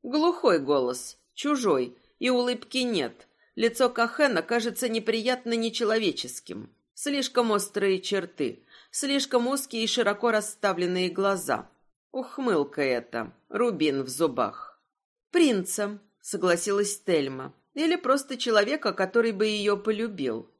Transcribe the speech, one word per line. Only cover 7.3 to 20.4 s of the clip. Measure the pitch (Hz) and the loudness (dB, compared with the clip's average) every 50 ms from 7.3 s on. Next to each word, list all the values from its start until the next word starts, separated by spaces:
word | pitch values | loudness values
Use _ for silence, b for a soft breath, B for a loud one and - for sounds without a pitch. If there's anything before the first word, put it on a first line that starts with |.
| - 247 240 226 | 2 2 2 4
острые | 214 208 190 196 - 202 196 196 190 190 | 2 0 0 -2 -4 0 2 2 0 0
черты, | 190 - 202 196 170 175 - - 151 113 - - B B B B B B | 0 -2 -2 -2 -2 -4 -6 -4 -4 -4 -4 -6 B B B B B B
слишком | B - - 277 277 277 269 - - 247 240 247 | B -6 -2 0 0 0 0 2 0 2 2 2
узкие | 277 277 277 - - 185 202 | 0 -2 -4 -4 -4 -2 -2
и | 214 | 0
широко | - 247 233 196 208 196 - 233 | 0 0 2 0 0 0 0 2
расставленные | 226 214 208 - - _ - 202 190 170 180 175 180 185 180 180 | 2 2 0 -2 -8 _ 0 0 0 2 0 0 0 0 0 -2
глаза. | 175 - 196 196 196 185 - - 135 - - - _ _ _ _ _ _ _ _ | 0 0 0 0 0 0 -2 -2 -2 -4 -4 -10 _ _ _ _ _ _ _ _
Ухмылка | - 262 262 - - - 262 240 202 156 143 139 - - | -10 -10 -10 -8 -8 -4 0 2 2 2 2 0 -2 -2
эта, | 143 135 127 120 120 - - 117 110 107 - _ _ _ | 0 0 0 0 -2 -6 -8 -8 -8 -8 -12 _ _ _
рубин | - 208 - - 196 151 151 156 139 139 131 | -2 0 0 0 2 2 2 2 2 0 -4
в | 127 | -4
зубах. | 127 - 165 156 123 120 120 101 - - - - - _ _ _ _ _ _ _ _ _ _ _ | -2 0 0 0 2 0 -2 -2 -2 -8 -16 -18 -20 _ _ _ _ _ _ _ _ _ _ _
«Принца», | - 349 339 285 233 196 180 - - - 208 202 208 208 _ _ _ _ | 2 4 4 6 4 2 0 -4 -4 -4 -4 -6 -6 -12 _ _ _ _
согласилась | _ - - 185 175 180 170 170 175 208 196 202 208 196 - - | _ -8 -6 0 2 2 2 2 2 0 0 0 0 -2 -4 -6
Тельма, | _ - 180 156 139 135 135 131 131 139 - _ _ _ _ | _ 0 2 2 2 0 -6 -10 -12 -14 -16 _ _ _ _
«или | 285 311 330 339 | -2 0 0 0
просто | 349 359 - 262 285 277 - 262 240 | -2 2 0 0 0 0 -6 -8 -6
человека, | - 247 220 214 208 214 285 302 - 220 185 | -2 2 4 4 4 2 0 -2 -2 -4 0
который | - 190 185 - 233 226 226 | 0 -2 2 2 2 2 2
бы | 214 190 214 | 2 2 0
её | 214 214 214 202 208 202 202 | 0 0 0 2 0 0 0
полюбил». | 202 220 220 208 226 233 208 175 139 123 113 113 | 0 -2 -2 0 -2 -4 -4 -4 -4 -2 -4 -4